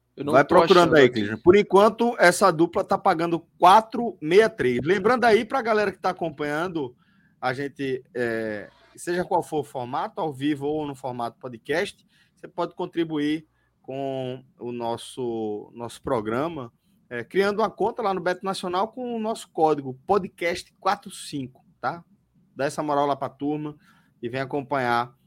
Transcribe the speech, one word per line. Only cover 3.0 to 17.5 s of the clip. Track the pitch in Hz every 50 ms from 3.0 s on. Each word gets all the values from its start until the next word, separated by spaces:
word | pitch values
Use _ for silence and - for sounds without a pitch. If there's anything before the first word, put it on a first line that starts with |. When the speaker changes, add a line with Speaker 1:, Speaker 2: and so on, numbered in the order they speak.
| - 202 175 160 170 170 165 160 - _ _ -
Speaker 2:
quatro | 170 180 196 220 220 - - 240 240 220 - -
meia | 151 151 175 208 220 220
três. | 220 - 131 127 123 120 127
Lembrando | 156 196 208 185 220 254 240 208
aí | 240 208 220 247
pra | - 262 269
galera | 226 233 214 214 208 196
que | - -
tá | - 185
acompanhando | 180 - 180 165 143 131 147 147 147 151 170 190 170 160 135 120 - _ _ _ _ _ _ _ _ -
a | - 127 127
gente, | 131 143 139 - - 139 135 131 - - _ -
é, | 120 120 117 113 113 110 110 107 101 92 - _ _ _ _ _
seja | - - 175 175 180 175
qual | 180 190 170
for | - - 160 151
o | 135
formato, | - - 135 123 120 135 156 185 214 - 208
ao | 180 156 135
vivo | 127 139 151 151 135 139
ou | 147 151 156 151
no | 143 139
formato | 135 - 131 123 123 120 117 - _
podcast, | - 127 120 110 _ - 143 170 202 - - _ _ _ _ _ _ _ _
você | _ - -
pode | - 175 170 170 -
contribuir | - 180 175 - 170 165 160 156 147 147 151 156 160 156 _ _ _ _ _ _ _
com | _ - 131 135 139 135 135 131 131 127 127 135 - _ _ -
o | 110 120 123
nosso, | 120 117 117 117 113 - - - 135 127 120 113 113 110 107 104 104 - - -
nosso | 117 117 113 - -
programa, | - 147 135 117 104 107 113 123 147 170 165 143 123 117 _ _ _ _ _ _ _ -
é, | 123 120 113
criando | - - 180 196 202